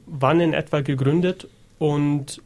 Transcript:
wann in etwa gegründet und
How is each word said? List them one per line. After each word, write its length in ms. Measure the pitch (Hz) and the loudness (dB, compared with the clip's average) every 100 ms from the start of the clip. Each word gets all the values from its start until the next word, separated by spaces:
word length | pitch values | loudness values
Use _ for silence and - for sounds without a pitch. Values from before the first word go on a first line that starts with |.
| - | -10
wann 340 | 151 131 165 | -2 2 2
in 120 | 170 | 2
etwa 280 | 147 156 151 | 0 -2 -4
gegründet 680 | 135 135 131 160 180 185 - _ - - | -2 0 2 2 0 -4 -10 _ -20 -4
und 600 | 151 147 147 147 139 - | -2 2 0 0 -4 -14